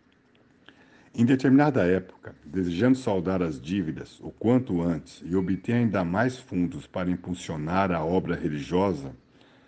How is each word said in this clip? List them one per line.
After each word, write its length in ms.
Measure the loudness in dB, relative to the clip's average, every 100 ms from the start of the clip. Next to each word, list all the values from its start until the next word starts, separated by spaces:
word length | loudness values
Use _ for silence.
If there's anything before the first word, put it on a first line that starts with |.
| _ _ _ _ _ _ -20 -20 _ -20 _
Em 120 | 2 4
determinada 580 | 4 6 6 6 4
época, 520 | 4 2 -2 -14 -20 -20
desejando 540 | -8 -4 -2 2 2 2
saldar 440 | 0 -2 0 0
as 200 | -2 -4
dívidas 580 | -6 -4 -4 -6 -12 -16
o 100 | -16
quanto 500 | -4 2 2 2 -2
antes 400 | 0 -2 -6 -16 -4
e 100 | -2
obter 380 | 0 -4 -2
ainda 300 | 0 0 0 -2
mais 320 | 0 0 -2
fundos 500 | -6 -2 -2 -4 -10
para 240 | -6 -4
impulsionar 800 | -4 -6 -10 -8 -8 -4 0 0
a 120 | 0
obra 320 | 0 0 0 -4
religiosa, 760 | -4 -6 -2 0 0 -2 -8 -16 _ _ _ _